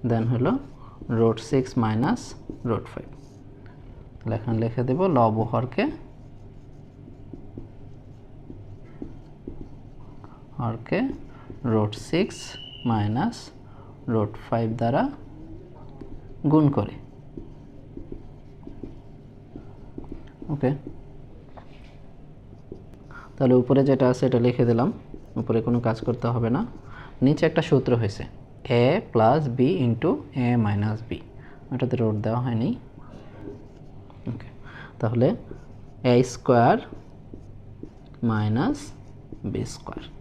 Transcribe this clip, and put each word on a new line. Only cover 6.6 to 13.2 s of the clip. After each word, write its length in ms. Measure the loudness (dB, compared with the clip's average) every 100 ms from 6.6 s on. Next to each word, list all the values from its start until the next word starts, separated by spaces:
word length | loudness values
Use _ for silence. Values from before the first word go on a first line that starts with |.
| -18 -18 -18 -18 -18 -18 -16 -16 -14 -14 -14 -16 -16 -16 -18 -18 -18 -18 -16 -16 -16 -16 -16 -14 -14 -14 -16 -14 -12 -12 -12 -14 -16 -16 -16 -16 -18 -18 -14 -6
হরকে 420 | -4 -4 -4 -2 -2 -6 -12 -18 -16 -6 0
রুট 200 | 2 2 -2 -2
সিক্স 280 | 0 0 -4 -14 -14 -16 -6 0
মাইনাস 460 | 2 2 2